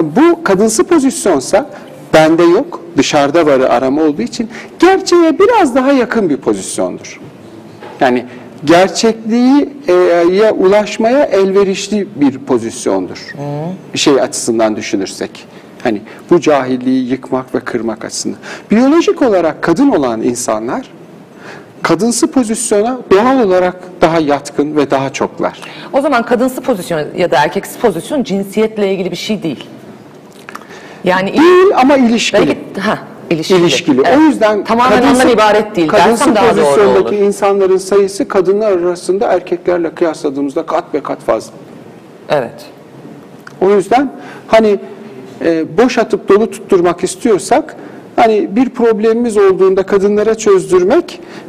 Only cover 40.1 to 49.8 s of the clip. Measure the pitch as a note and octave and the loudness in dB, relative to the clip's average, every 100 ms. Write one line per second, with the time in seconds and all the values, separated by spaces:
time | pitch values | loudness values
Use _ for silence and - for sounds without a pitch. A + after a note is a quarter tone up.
40.1 | D3+ D3+ C3+ C#3+ D3 D#3 - - D3+ C#3 | -2 -6 -4 -4 -4 -4 -4 -4 -6 -6
41.1 | C#3+ - A2+ - - - - - - - | -8 -2 -4 -4 -18 -20 -20 -20 -20 -20
42.1 | - - D3+ A2+ - - - - - - | -16 -4 -4 -4 -10 -20 -20 -20 -20 -20
43.1 | - - - - - F#3 G3+ F3+ A#3+ C#4+ | -20 -20 -20 -16 -2 0 2 2 0 0
44.1 | - - - - A3+ A3 G3 - - - | -6 -18 -18 0 2 4 0 -4 -18 -20
45.1 | - - - E3+ E3 D3+ D#3+ B3 A#3+ G#3+ | -20 -18 -6 -2 -2 -2 0 0 2 -2
46.1 | G#3 - G3 A3 - - F#3+ F3 E3+ F3+ | -2 0 0 0 -6 -2 0 2 -2 -6
47.1 | - B3+ F#3+ - B3+ D4+ - - - - | -4 0 0 2 0 0 -12 -18 -20 -8
48.1 | - A#3 G#3+ D#3+ G3+ C4 - A#3 G#3+ A3+ | 0 2 2 0 0 0 0 0 2 0
49.1 | A3+ A#3+ G#3 G3 F3+ F#3+ F#3+ | 0 0 2 4 4 2 2